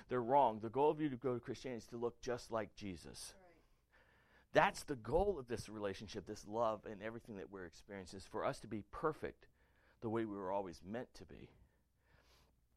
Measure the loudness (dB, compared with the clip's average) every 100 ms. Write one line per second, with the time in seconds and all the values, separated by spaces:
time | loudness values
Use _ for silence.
0 | -2 0 6 8 8 4 0 4 6 6
1 | 2 0 0 0 -2 -6 -6 -8 -8 -2
2 | -2 -2 -2 -4 -2 -2 -2 -4 -6 -6
3 | -10 -12 -14 -14 -20 -20 _ _ _ _
4 | -20 _ _ -20 _ 6 6 4 -4 -6
5 | 2 4 4 2 -2 -4 -4 -2 -2 -2
6 | -6 -6 -6 -8 -4 2 2 2 -4 -8
7 | -8 -8 -10 -10 -8 -10 -10 -14 -12 -10
8 | -8 -12 -8 -2 0 -2 -4 -8 -8 -4
9 | -2 -2 -6 -8 -18 _ _ _ _ _
10 | -2 0 0 -2 0 0 -2 -6 -8 -8
11 | -8 -12 -16 -16 -18 -20 -20 _ _ _
12 | _ -20 -20 -20 _ _ _